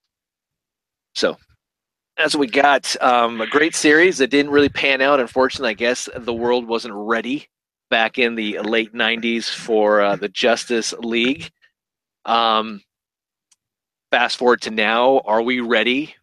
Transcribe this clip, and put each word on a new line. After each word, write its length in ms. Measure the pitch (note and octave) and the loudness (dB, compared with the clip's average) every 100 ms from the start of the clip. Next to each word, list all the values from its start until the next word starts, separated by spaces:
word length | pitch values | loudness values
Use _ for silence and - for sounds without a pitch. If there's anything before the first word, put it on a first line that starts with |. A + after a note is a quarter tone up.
| _ _ _ _ _ _ _ _ _ _ _ | _ _ _ _ _ _ _ _ _ _ _
So, 240 | - - - _ _ _ _ _ _ _ - | -4 -4 -4 _ _ _ _ _ _ _ -4
that's 160 | D#3 | -2
what 60 | D3+ | 0
we 60 | C3 | 0
got. 480 | C#3 C#3+ E3+ - - | 2 4 2 -2 -2
Um, 380 | C3 A#2+ A#2 A2+ | 2 2 0 -2
a 60 | A2 | -2
great 280 | C#3+ E3 | 0 0
series 440 | - D#3 D#3 F#3 C3+ | 0 4 4 4 2
that 100 | B2 | 0
didn't 240 | C#3+ C#3+ | 2 2
really 160 | C#3+ C#3 | 2 2
pan 320 | - C#3 C3 | 0 -2 2
out. 180 | C3+ C#3+ | 2 2
Unfortunately, 520 | A#2 C3 C3 - B2 | 0 0 0 -2 -4
I 40 | |
guess 360 | G#2+ A#2 B2 - | -2 -2 -2 -6
the 200 | B2+ A#2 | -10 -8
world 320 | A#2 A#2+ B2 A2+ | -4 0 0 0
wasn't 260 | A2+ A#2+ | -4 -6
ready 540 | G#2 G#2+ A2+ A#2 D3 - _ _ _ - | -8 -4 -4 -4 -8 -10 _ _ _ -2
back 300 | A#2 A2 - | 0 0 0
in 160 | A#2+ | -2
the 240 | A2+ G#2+ G2 | -2 -6 -4
late 340 | G#2+ A2+ A2+ | -2 -2 -2
nineties 560 | A#2+ A2+ A#2 A#2 A#2 - | -2 -2 -2 -2 -4 -4
for, 540 | - - A2 G#2 G#2 | -8 -2 2 4 2
uh, 140 | G2+ F#2+ | 2 0
the 120 | G2+ | -6
Justice 640 | - A#2 A#2 - A#2 - - | -2 0 0 -2 -4 -4 -8
League. 520 | A#2 A#2 B2 D#3+ - _ _ _ _ _ _ _ | -4 -2 -2 -2 -10 _ _ _ _ _ _ _
Um, 580 | - A2+ A2+ A2 A2 G2+ _ _ _ _ _ _ _ _ _ _ _ _ - | -2 2 2 0 -2 -10 _ _ _ _ _ _ _ _ _ _ _ _ -2
fast 240 | B2 A#2+ - | 0 0 2
forward 240 | B2 A#2 | 2 2
to 80 | B2 | 0
now, 480 | A2 A2 A2+ B2+ C3+ | -2 0 2 4 2
are 180 | G#2 A2 | 2 0
we 160 | A#2 B2 | 0 -2
ready 560 | A#2 A#2+ A#2 C3 D#3 - | 0 0 2 -2 -4 -12